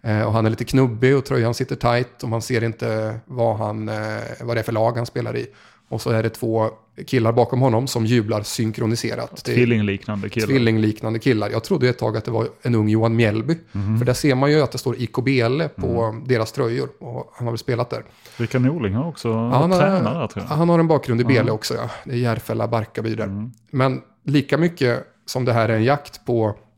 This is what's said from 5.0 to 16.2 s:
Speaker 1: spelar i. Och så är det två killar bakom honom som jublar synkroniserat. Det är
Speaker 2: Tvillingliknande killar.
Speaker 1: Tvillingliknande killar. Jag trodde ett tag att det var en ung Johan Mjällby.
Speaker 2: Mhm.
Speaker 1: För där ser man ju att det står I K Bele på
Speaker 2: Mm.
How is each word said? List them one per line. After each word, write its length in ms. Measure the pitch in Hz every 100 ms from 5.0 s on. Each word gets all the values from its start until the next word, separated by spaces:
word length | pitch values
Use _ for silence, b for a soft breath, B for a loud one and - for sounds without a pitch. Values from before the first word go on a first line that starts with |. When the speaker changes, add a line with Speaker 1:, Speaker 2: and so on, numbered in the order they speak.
| 117
Speaker 1:
spelar 300 | - 113 117
i. 80 | 117 b b b _
Och 120 | 117
så 80 | -
är 140 | 113
det 60 | 113
två 400 | - 117 110 110 - _ - -
killar 240 | 131 110
bakom 300 | 117 113 127
honom 260 | 131 113 131
som 180 | 123 110
jublar 380 | 123 107 107
synkroniserat. 960 | 104 - 110 107 113 117 113 113 117 - -
Det 60 |
är 40 | 120
Speaker 2:
Tvillingliknande 760 | 120 113 104 98 - 104 101
killar. 180 | 113 110
Speaker 1:
Tvillingliknande 720 | 135 117 113 110 107 110 113
killar. 300 | 135 110 104
Jag 140 | 113
trodde 260 | - 180 127
ett 80 | 120
tag 200 | 113 110
att 80 | -
det 60 |
var 160 | 113 113 -
en 140 | 127 117
ung 140 | 107
Johan 260 | 107 113 113
Mjällby. 420 | 113 107 120 165 -
Speaker 2:
Mhm. 280 | 101 101 110
Speaker 1:
För 60 | 123
där 80 |
ser 220 | 120 151 127
man 160 | 139
ju 100 | 151
att 100 | 135
det 60 | 131
står 180 | - 113
I 100 | 120
K 140 | -
Bele 460 | 123 135 117 135 156
på 320 | - - 117
Speaker 2:
Mm. 240 | 113 113